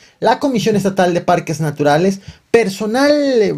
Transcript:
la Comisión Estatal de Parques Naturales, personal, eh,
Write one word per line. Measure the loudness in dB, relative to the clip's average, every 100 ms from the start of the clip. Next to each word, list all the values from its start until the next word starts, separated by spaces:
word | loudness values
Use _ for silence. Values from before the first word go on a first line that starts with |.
| _ _
la | -2 0
Comisión | 0 -2 0 0
Estatal | -2 0 0
de | 0
Parques | 0 -2 -2 -4
Naturales, | -4 -2 0 2 2 -2 -8 -20 _
personal, | 0 0 -4 -4 0 2
eh, | 2 0 0 0